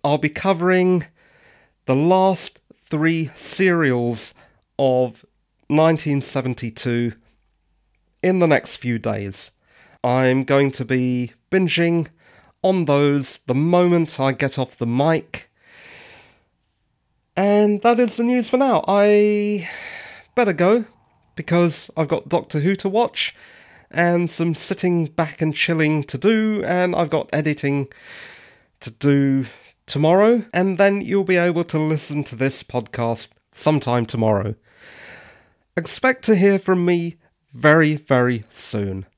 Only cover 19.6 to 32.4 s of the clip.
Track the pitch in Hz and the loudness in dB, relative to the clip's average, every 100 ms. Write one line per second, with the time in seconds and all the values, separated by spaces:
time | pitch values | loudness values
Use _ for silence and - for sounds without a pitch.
19.6 | 170 - - - - - _ - 214 156 | -6 -14 -16 -18 -20 -20 _ 0 0 2
20.6 | 175 233 220 _ _ _ _ - - 170 | 2 2 0 _ _ _ _ -14 -2 2
21.6 | 175 - - - 151 165 135 170 - 156 | 2 -2 -10 -6 -2 -2 -2 -4 -2 -2
22.6 | 160 190 196 208 240 - - - - - | 0 -2 -2 0 -2 -4 -8 -10 -20 -20
23.6 | - - _ - 175 175 170 - 165 156 | -20 -20 _ 0 2 2 -2 -2 -2 -2
24.6 | - 190 185 175 156 - 156 - 156 147 | -6 -4 0 0 -2 -4 -4 -2 -4 -2
25.6 | - 165 156 156 143 131 202 220 220 214 | -2 0 0 0 -4 -2 0 2 0 -2
26.6 | 190 180 180 - 160 156 - 151 151 147 | -2 0 0 0 -2 -2 -2 -4 -2 -2
27.6 | 139 143 135 - - - - - - _ | -2 -2 -4 -12 -20 -20 -20 -20 -20 _
28.6 | _ _ - - 143 143 139 135 123 - | _ _ -18 -2 2 4 2 0 -2 -12
29.6 | - _ - 143 156 185 214 240 220 175 | -20 _ -8 0 4 4 4 2 0 -2
30.6 | 190 180 196 202 - 196 190 180 175 170 | -2 2 2 2 -2 -2 2 2 2 0
31.6 | 170 156 156 156 - 151 143 113 | -2 -2 0 -2 -4 -6 -6 -4